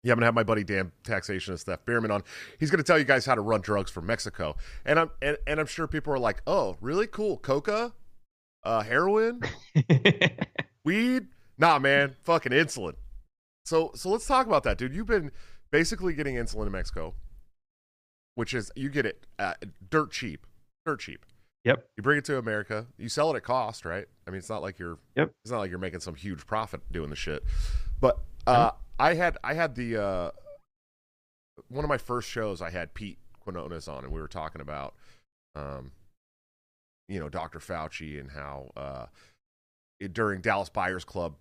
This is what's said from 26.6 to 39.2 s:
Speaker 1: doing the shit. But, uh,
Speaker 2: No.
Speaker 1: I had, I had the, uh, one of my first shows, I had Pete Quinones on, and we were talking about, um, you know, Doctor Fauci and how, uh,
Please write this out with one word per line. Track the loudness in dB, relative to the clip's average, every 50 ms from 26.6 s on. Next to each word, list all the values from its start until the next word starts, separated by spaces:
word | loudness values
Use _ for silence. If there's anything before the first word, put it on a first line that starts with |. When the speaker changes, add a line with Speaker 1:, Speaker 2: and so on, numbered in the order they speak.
| -4 -6 -8 -10 -8 -6
Speaker 1:
doing | -6 -6 -6 -6
the | -6
shit. | -6 -6 -6 -6 -2 -2 0 0 0 0 0 0 0 0 0 0 2
But, | 4 2 2 2 -4 -8 -8 -2 2
uh, | 6
Speaker 2:
No. | 6 8 6 6 2 -4 -14 -10 -2 2
Speaker 1:
I | 4 4 4
had, | 4 2 0 0 -2 -4
I | -4 -2
had | 0 -2 -2 -2
the, | -4 -4 -2 -2
uh, | 0 0 0 0 -2 -2 -4 -8 -12 -18 -20 -20 -20 _ _ _ _ _ _ _ _ _ _ _ _ _ _ _ _ _ _ _ -20 -20 _
one | -6 0 2
of | 2
my | 2 2
first | 0 -2 -2 -2 -2 -4
shows, | -4 -2 -2 -2 -4 -4
I | -6 -6
had | -4 -6 -6 -6 -8
Pete | -10 -8 -10 -10 -14 -18 -20 -20 -12
Quinones | -12 -8 -8 -8 -8 -8 -10 -10 -10
on, | -10 -10 -10 -6
and | -6
we | -6 -6
were | -6 -8
talking | -8 -8 -8 -8 -8 -10
about, | -10 -8 -8 -8 -8 -10 -12 _ -20 -20 -20 _ _ _ _ _ _ _ _
um, | -10 -10 -10 -10 -12 -14 -16 -20 _ -20 -20 _ _ _ _ _ _ _ _ _ _ _ _ _ _ _ _ _ _ _ -10
you | -8 -8
know, | -8 -6
Doctor | -6 -6 -8 -8 -10 -16
Fauci | -10 -8 -8 -8 -8 -8 -10 -10 -10 -10 -10 -12
and | -12 -12
how, | -12 -12 -12 -10 -12 -12 -14 -14 -12
uh, | -10 -10 -10 -10 -10 -12 -16 _ _